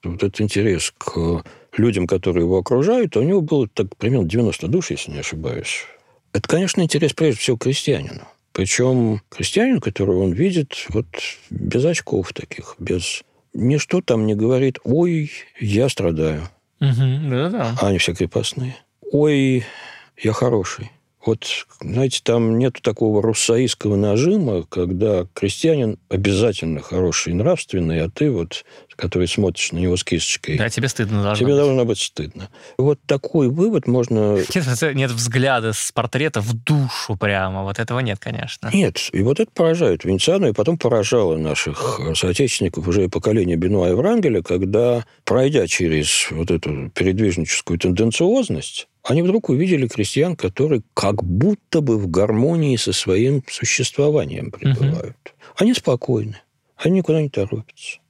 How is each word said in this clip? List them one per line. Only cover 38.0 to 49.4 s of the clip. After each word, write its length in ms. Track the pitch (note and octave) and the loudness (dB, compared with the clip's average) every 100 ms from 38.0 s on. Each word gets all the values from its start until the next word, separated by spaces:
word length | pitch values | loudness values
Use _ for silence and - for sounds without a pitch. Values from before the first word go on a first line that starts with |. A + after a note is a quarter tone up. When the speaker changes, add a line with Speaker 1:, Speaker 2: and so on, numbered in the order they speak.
| B2 F#2+ | -4 -6
Speaker 2:
конечно. 540 | - A#2 A#2+ - A2+ | -8 -8 -10 -10 -2
Speaker 1:
Нет, 340 | G3 E3 - - | 2 2 0 -4
и 80 | - | 0
вот 180 | G#2+ D3 | 2 2
это 120 | A3 | -2
поражает 500 | - E3 E3 C#3+ E2 | 2 2 4 2 2
Венециана, 440 | - F#2+ - F#3+ D#3+ | 0 0 2 2 2
и 60 | |
потом 260 | G2+ G#2+ E3 | 2 0 2
поражало 580 | A#2 A2+ G2+ B2+ F#2+ D#2+ | 2 2 4 2 2 0
наших, 600 | D#2 D2 D#2 C#2+ - - | 0 -2 -4 -4 -4 -4
э, 160 | D2 D#2+ | -4 -2
соотечественников 720 | F2+ F2 C3+ - F#2 - E2+ | 0 2 0 0 -2 -2 0
уже 220 | F#2+ F2+ | 2 2
поколения 480 | - - A2 F2+ E2 | 0 0 2 2 2
Бенуа 340 | F2+ G2+ F2+ | 2 2 2
и 20 | |
Врангеля, 480 | F#2 F3 A#3 F3+ G#2 | 2 2 2 2 0
когда, 640 | E2 F2+ F#2+ G#2+ A#2+ A#2+ A#2 _ | 0 -2 2 2 2 0 -4 _
пройдя 440 | - A2 C3+ D3 F2+ | 0 2 4 2 2
через 600 | - E2+ D#2 D2 - - | 0 2 2 0 0 -2
вот 180 | D#2 E2+ | -4 0
эту 400 | E2+ - C#2+ C2 - | 0 0 -6 -6 -2
передвижническую 840 | F#2+ F#2+ G#2+ E2+ D#2+ - - E2+ | 0 2 2 0 -2 -4 -2 -2
тенденциозность, 1120 | F#2 F2+ A2+ A2+ F3 B3+ A#3 E2 - - - _ | 0 2 2 2 2 2 0 -4 -6 -12 -14 _
они 200 | - C#3+ | 0 2
вдруг 260 | F3 G#3+ | 2 2